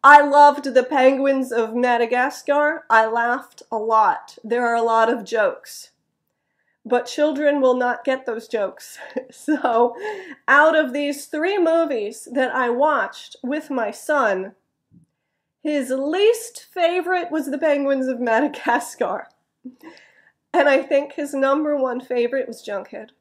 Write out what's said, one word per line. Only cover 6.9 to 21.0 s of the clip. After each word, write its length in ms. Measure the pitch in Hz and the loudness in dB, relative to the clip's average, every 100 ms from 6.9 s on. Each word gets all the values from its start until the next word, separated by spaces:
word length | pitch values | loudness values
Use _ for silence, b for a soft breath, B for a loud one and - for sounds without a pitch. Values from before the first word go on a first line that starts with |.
| 247 240 | -2 -2
children 560 | - 302 277 294 285 | 0 0 2 0 2
will 140 | 262 254 | 2 2
not 280 | 247 240 | -2 -2
get 220 | - 262 262 | -4 -4 -4
those 220 | 226 226 | -10 -6
jokes. 500 | 220 196 - - - - 262 | -4 -4 -8 -20 -20 -12 -12
<laughs> 160 | - | -12
So, 640 | - - 302 254 226 240 330 415 403 370 269 - | -12 -4 -2 0 2 0 -2 -10 -10 -14 -12 2
out 280 | 277 311 311 | 4 6 2
of 160 | 277 | 0
these 340 | 262 285 285 - | -4 -6 -6 -10
three 320 | 302 339 415 | -4 -2 0
movies 680 | 330 330 320 247 208 233 - | 0 0 0 -4 -6 -12 -8
that 200 | 254 254 | -4 -2
I 160 | 254 247 | -2 -2
watched 680 | 240 302 277 196 - - - | 0 0 0 -4 -10 -20 -12
with 280 | 247 294 294 | -8 -6 -6
my 200 | 262 214 | -6 -6
son, 600 | 233 - 294 226 185 190 _ _ _ _ _ _ _ _ _ _ _ | -8 -2 0 0 -2 -6 _ _ _ _ _ _ _ _ _ _ _
his 280 | 302 294 247 | -6 -4 -4
least 760 | 262 277 359 415 466 - - - | -4 -4 2 2 0 -6 -18 -14
favorite 600 | 370 339 359 349 359 - | -2 0 0 -2 -2 -2
was 180 | 311 285 | -6 -6
The 80 | 262 | -2
Penguins 500 | 320 285 277 269 262 | 0 0 0 0 -2
of 120 | 233 | -4
Madagascar. 1080 | 240 226 285 - - 285 - - - 202 - _ _ _ 254 _ 320 B B B B _ _ | 0 0 0 -4 -2 -2 -4 -6 -6 -4 -10 _ _ _ -20 _ -20 B B B B _ _
And 140 | 349 285 | 2 4
I 160 | 269 | 2
think 300 | 269 277 | 2 -2